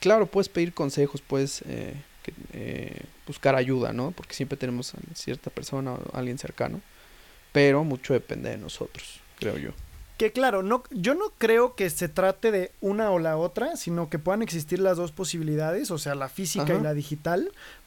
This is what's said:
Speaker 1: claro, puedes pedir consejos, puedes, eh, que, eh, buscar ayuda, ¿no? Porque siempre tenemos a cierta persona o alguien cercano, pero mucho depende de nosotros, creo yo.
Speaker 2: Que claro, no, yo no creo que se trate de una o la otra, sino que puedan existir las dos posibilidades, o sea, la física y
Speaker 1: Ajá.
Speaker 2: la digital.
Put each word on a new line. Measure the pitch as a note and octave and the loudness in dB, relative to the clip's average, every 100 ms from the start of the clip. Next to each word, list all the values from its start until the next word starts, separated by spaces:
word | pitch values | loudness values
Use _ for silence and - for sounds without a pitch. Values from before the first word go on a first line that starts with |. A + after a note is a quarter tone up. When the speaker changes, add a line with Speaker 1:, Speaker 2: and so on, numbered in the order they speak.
Speaker 1:
claro, | F3+ A3 F#3 | 4 6 4
puedes | G3 F#3+ | 2 0
pedir | - E3+ | 0 0
consejos, | - C#3+ C#3+ C#3+ C#3 | 0 -2 2 0 0
puedes, | - C#3 C#3 - - | -2 0 0 -4 -8
eh, | A#2+ - C#3+ - - | -8 -6 -10 -14 -14
que, | - - - | -14 -12 -14
eh, | - A2+ - - - - - - | -10 -8 -8 -8 -10 -14 -16 -14
buscar | D3 C#3 | 0 2
ayuda, | C3+ B2+ B2+ A2+ | 4 2 2 0
¿no? | A2+ C3 | -2 -4
Porque | F3+ - | -6 -12
siempre | - C3+ C3+ | -8 -6 -4
tenemos | B2+ B2 B2 | -4 -4 -6
a | - - | -12 -14
cierta | D#3+ - B2+ - | -10 -8 -8 -8
persona | - C3+ C3+ C3+ | -10 -6 -4 -4
o | B2 - - | -6 -6 -6
alguien | B2 C3 | -6 -6
cercano, | - - C3 E3 - - - - - - - | -8 -4 -4 -4 -12 -20 -20 -20 -20 -20 0
pero | C#3+ C#3+ C#3 | 6 8 6
mucho | D#3 C3 - | 2 -2 2
depende | B2+ - - B2 | 0 0 -6 -6
de | G#2+ | -8
nosotros, | F#2 - - - - - - - | -10 -8 -10 -10 -16 -18 -20 -6
creo | G#2+ D2 | -4 -4
yo. | A#1+ - - - - - | -6 -10 -14 -16 -16 0
Speaker 2:
Que | A3 | 0
claro, | B3 C4 G3+ | 4 2 2
no, | F#3+ B3 - | 2 0 0
yo | A#3 F#3 | -2 2
no | D#4 G#4 - | 2 0 0
creo | A3 A3+ B3 | 4 6 4
que | - F#3 | 2 -2
se | - F3 | -2 -2
trate | F#3+ F#3+ F#3+ A3+ | 2 2 4 2
de | G3+ F#3 - | 2 0 -2
una | G3 G#3 G#3+ | -2 2 2
o | F3+ | 4
la | D#3+ D#3 | 2 2
otra, | E3+ F#3 C4+ E4+ | 0 0 -2 -2
sino | - E3+ D#3+ | -2 -2 -2
que | E3 | -2
puedan | D#3+ G3+ | 0 0
existir | A3+ E3 D3+ F3+ | 0 -4 -2 2
las | F#3+ F3 | 2 2
dos | F3 | -2
posibilidades, | D#3 F3+ E3+ D#3 D3+ D#3 F#3 C4+ | -4 -4 -2 0 0 0 0 -2
o | E3 | -4
sea, | D3+ | -4
la | C#3 C3+ | -4 -4
física | - F#3 - D3 | -4 -4 0 2
y | F3+ | 2
Speaker 1:
Ajá. | |
Speaker 2:
la | D3+ | 2
digital. | D3 C#3+ D3+ E3 F3+ F#4 - - - | -2 -4 -4 0 0 0 -6 -18 -20